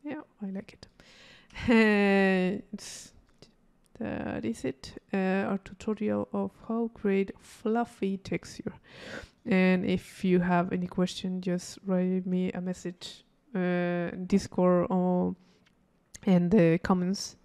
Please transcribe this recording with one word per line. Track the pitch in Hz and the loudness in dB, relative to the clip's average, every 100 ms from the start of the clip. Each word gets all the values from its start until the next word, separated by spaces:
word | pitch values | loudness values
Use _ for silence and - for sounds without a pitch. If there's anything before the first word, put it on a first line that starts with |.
Yeah, | 294 302 - _ | -10 -12 -14 _
I | 202 | -10
like | 190 - | -10 -12
it. | - - _ - - - - _ - - | -20 -20 _ -20 -20 -20 -20 _ -8 4
And | 226 220 208 202 196 196 190 185 208 - 202 - - - - _ _ - _ _ _ _ - | 6 6 6 4 6 4 4 2 -2 -8 -14 -14 -16 -18 -20 _ _ -20 _ _ _ _ -10
that | 214 - - - | -8 -6 -6 -6
is | 226 226 | -6 -6
it. | - - - - _ | -8 -10 -16 -18 _
Uh, | 196 190 190 214 | -2 0 0 0
our | 196 | -4
tutorial | - - - 214 208 208 202 | -6 -10 -6 -2 0 -2 -2
of | 202 196 _ - | -4 -6 _ -6
how | 226 233 | -4 -4
create | 233 208 196 196 - | -2 0 0 0 -6
fluffy | - - - 226 240 - 196 190 | -18 -8 -2 0 -2 -4 -4 -4
texture. | - - - - 226 - _ - - - - _ | -6 -8 -8 -12 -12 -12 _ -20 -16 -16 -16 _
And | - 190 185 185 180 | 0 4 4 4 0
if | 185 - - | -2 -4 -4
you | 190 180 | 2 2
have | 180 175 180 | 4 2 2
any | 185 180 | -2 -4
question, | - 180 - 190 185 | -2 -2 -2 -8 -6
just | 185 180 - - 196 | -4 -4 -6 -14 -4
write | 185 180 185 185 | -2 0 -2 -2
me | 185 185 | -2 -2
a | - | -4
message, | 180 180 175 180 - - _ _ _ | -6 -8 -10 -12 -16 -18 _ _ _
uh, | 233 180 180 175 175 170 - 185 | -4 -2 0 -2 -2 -4 -8 0
Discord | 196 - - 180 180 175 | 0 0 2 4 4 2
or | 185 180 180 180 185 _ _ _ _ _ _ _ - | 0 2 2 0 -4 _ _ _ _ _ _ _ -8
in | - 185 175 | 2 4 6
the | 220 165 165 | 6 6 4
comments. | - 185 180 196 - - | 2 0 0 -4 -8 -14